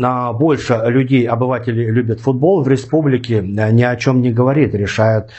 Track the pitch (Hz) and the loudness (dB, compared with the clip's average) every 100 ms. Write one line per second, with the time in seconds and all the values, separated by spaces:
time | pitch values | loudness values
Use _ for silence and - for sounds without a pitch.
0 | 123 127 123 113 160 139 - 117 113 123 | -2 -2 -4 0 0 0 0 -2 0 0
1 | 131 131 120 117 127 127 117 113 117 113 | 2 2 2 0 -2 -2 -4 -2 0 0
2 | 117 110 135 127 156 196 131 131 - 156 | 0 -2 -2 0 2 2 2 0 0 -2
3 | 147 127 117 113 92 101 107 117 123 123 | 0 0 0 -2 -2 -2 2 2 2 0
4 | 139 127 123 113 127 143 120 101 98 - | 0 0 0 0 0 2 0 0 -4 0
5 | 110 110 104 | 2 2 -2